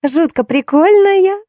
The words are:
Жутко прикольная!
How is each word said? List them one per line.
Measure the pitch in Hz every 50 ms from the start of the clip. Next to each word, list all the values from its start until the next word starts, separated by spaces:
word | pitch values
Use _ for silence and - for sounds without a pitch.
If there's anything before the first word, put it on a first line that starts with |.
| -
Жутко | 285 262 302 330 302 - - 247
прикольная! | - 247 277 - - - 285 311 381 415 415 392 392 392 392 370 381 392 403 427